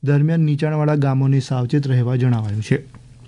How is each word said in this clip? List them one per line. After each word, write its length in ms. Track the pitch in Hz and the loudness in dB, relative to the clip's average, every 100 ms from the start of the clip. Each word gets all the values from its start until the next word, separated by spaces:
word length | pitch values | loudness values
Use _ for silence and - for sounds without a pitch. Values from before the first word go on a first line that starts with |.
દરમિયાન 460 | 139 143 156 165 151 | 0 2 2 2 0
નીચાણવાળા 460 | 143 156 156 147 151 | 0 -2 0 0 0
ગામોને 440 | 139 135 135 139 | 0 0 2 0
સાવચેત 480 | - 131 123 147 135 | 0 -4 -2 -2 0
રહેવા 280 | 123 120 127 | 0 0 0
જણાવાયું 520 | 127 117 107 107 - | 0 0 -2 -4 -2
છે. 120 | 135 - - - - | -2 -4 -20 -20 -20